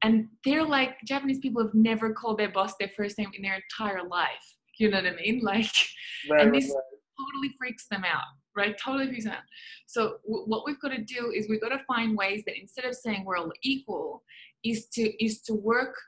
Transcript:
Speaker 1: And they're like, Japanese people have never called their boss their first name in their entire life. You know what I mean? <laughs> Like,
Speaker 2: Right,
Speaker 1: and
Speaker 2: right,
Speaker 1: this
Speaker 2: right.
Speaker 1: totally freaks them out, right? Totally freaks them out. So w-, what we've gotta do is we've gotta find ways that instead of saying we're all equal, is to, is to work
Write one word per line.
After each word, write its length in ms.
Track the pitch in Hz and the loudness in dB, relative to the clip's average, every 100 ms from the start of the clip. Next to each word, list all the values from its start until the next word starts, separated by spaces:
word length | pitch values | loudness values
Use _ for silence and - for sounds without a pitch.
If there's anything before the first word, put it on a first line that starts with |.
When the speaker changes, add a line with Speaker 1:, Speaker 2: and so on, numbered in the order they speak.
Speaker 1:
And 240 | 220 220 220 - | 4 4 2 -2
they're 220 | 269 302 311 | 2 2 4
like, 320 | 285 254 - 220 | 2 2 -2 -4
Japanese 340 | 277 277 269 | -2 0 0
people 240 | 269 226 | 0 0
have 100 | 220 | 4
never 400 | 220 226 220 220 | 6 6 4 0
called 240 | 220 233 214 | -2 -2 0
their 120 | 208 | 0
boss 240 | 190 202 - | 0 -2 -2
their 140 | 196 | -6
first 280 | - 208 208 | -4 -4 -4
name 140 | 202 | -6
in 80 | 196 | -6
their 140 | 196 190 | -6 -6
entire 480 | - - 214 190 175 | -6 -6 -4 -4 -2
life. 380 | 175 156 - - _ _ - | 0 0 -2 -14 _ _ 2
You 120 | 214 | 4
know 80 | 196 | 4
what 60 | 180 | 2
I 20 | 170 | 0
mean? 260 | 190 247 | 0 0
<laughs> 20 | |
Like, 280 | 214 202 214 - - - - - - | 2 2 2 2 2 -2 -12 -10 4
Speaker 2:
Right, 120 | 151 | 8
Speaker 1:
and 100 | 220 | 8
Speaker 2:
right, 100 | 277 | 8
Speaker 1:
this 80 | 269 | 4
Speaker 2:
right. 100 | 269 - - _ - | -2 -6 -14 _ -14
Speaker 1:
totally 360 | 277 277 277 - | -10 -4 -4 -4
freaks 300 | 247 - - | -10 -10 -6
them 160 | 196 | -4
out, 200 | 180 151 - - _ 208 | 0 -2 -4 -12 _ 0
right? 200 | 208 208 | 0 0
Totally 300 | 262 269 269 | -4 -2 -2
freaks 180 | 247 214 | -4 -6
them 80 | |
out. 100 | - - - - - - | -8 -10 -20 -20 -20 -6
So 320 | 233 220 - - | -2 -2 -2 -6
w-, 180 | 220 - | -4 -2
what 200 | 214 285 | -2 -2
we've 140 | 285 | -4
gotta 220 | 285 262 | -4 -4
do 300 | 214 247 240 208 | -6 -4 -4 -2
is 120 | 214 | -2
we've 120 | 214 | -2
gotta 200 | 220 269 - | -2 -4 -2
find 300 | 240 226 208 | 0 2 2
ways 260 | 196 208 202 | 0 -2 -6
that 100 | - | -10
instead 260 | 196 - 254 | -12 -8 -6
of 100 | 247 | -6
saying 280 | 233 202 190 | -4 -4 -4
we're 120 | 180 | -4
all 140 | 170 - | -4 -4
equal, 600 | 254 269 - 175 - - - - - _ | -2 -2 -4 -6 -6 -10 -16 -20 -20 _
is 240 | 226 220 - | -4 -4 -4
to, 340 | - 214 - | -2 0 2
is 180 | 220 214 | 0 0
to 100 | - | -4
work 420 | 214 208 233 262 - | -2 2 0 0 -6